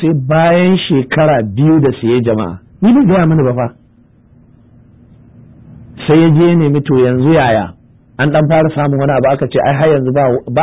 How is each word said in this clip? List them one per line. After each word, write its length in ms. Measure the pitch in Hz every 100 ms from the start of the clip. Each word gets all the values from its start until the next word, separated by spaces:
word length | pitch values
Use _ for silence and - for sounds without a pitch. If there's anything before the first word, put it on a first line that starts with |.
sai 120 | 165
bayan 640 | 156 131 156 165 175 180 185
shekara 680 | - 143 127 - 156 135
biyu 380 | 107 101 156 160
da 100 | 135 -
siye 200 | 113 123
jama'a, 360 | 117 107 92 92 - -
ni 100 | 202
bai 100 | 254 220
gaya 200 | 185 160
mini 160 | 156
ba 120 | 127
fa. 120 | 123 117 - _ _ _ _ _ _ _ _ _ - - _ - - - - - - - - - - -
Sai 120 | 156
ya 80 | 165
je 160 | 151 170
ya 80 |
nemi, 260 | 175 147 143
"To 120 | 139 131
yanzu 320 | 123 127 135
yaya? 420 | 160 127 110 87 - _ _ _ -
An 120 | 143
ɗan 160 | 156 151
fara 200 | 160 156
samun 280 | 147 143 139
wani 120 | 139
abu?" 140 | 131 131
Aka 160 | 139 131
ce, 100 | 139
"Ai 160 | -
har 140 | 139 160
yanzu 240 | 143 127
ba, 100 | 139 131 127 -
ba 80 | 123